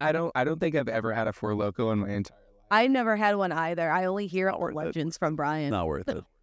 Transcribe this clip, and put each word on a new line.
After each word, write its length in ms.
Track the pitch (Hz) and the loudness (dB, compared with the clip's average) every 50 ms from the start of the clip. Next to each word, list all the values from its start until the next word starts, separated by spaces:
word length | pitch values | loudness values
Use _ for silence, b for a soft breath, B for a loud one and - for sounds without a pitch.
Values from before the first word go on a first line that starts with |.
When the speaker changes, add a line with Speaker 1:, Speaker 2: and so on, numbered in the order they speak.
Speaker 1:
I 100 | 147 156 | 0 0
don't, 220 | 156 160 170 165 - | 2 2 0 -2 0
I 80 | 127 127 | 0 0
don't 160 | 143 160 160 | 0 0 0
think 160 | 175 165 151 | 0 0 0
I've 140 | 151 127 117 | 0 0 0
ever 240 | 113 113 107 113 107 | -2 -2 -2 0 0
had 160 | 113 110 107 | 0 -2 -2
a 20 | |
Four 220 | 107 - - 107 107 | -2 -2 -2 -2 0
Loko 400 | 104 104 104 - - 117 110 110 | 0 0 -2 0 0 0 0 2
in 60 | 104 | 0
my 100 | 101 101 | 0 0
entire 260 | 101 101 98 - - | -2 -4 -4 -4 -8
life. 320 | - - - - - _ - | -16 -20 -20 -20 -20 _ 2
Speaker 2:
I've 200 | 208 220 240 269 | 4 4 4 4
never 240 | 269 254 233 226 214 | 4 2 2 2 2
had 220 | 208 214 208 208 202 | 4 4 2 4 2
one 160 | 190 180 156 | 2 0 0
either. 360 | 160 165 165 175 170 165 160 | -2 -2 -2 -2 0 0 2
I 140 | 156 185 185 | 2 2 2
only 240 | 185 190 202 208 180 | 0 0 -2 -4 -4
hear 200 | 170 185 185 190 | -2 0 0 0
Speaker 3:
Not 100 | - - | 0 0
worth 140 | 175 - - | -2 -4 -4
it. 20 | |
Speaker 2:
legends 420 | 151 156 160 - - 151 165 160 - | -4 -4 -4 -4 -4 -4 -4 -2 -2
from 200 | 180 151 160 151 | -2 -2 0 0
Brian. 320 | 147 143 156 156 151 139 | -2 -2 -2 -2 -2 -2
Speaker 3:
Not 160 | 113 95 85 80 | 0 0 0 0
worth 220 | 73 80 90 - | -2 -2 -4 -4
it. 160 | - - - - _ _ | -6 -6 -8 -12 _ _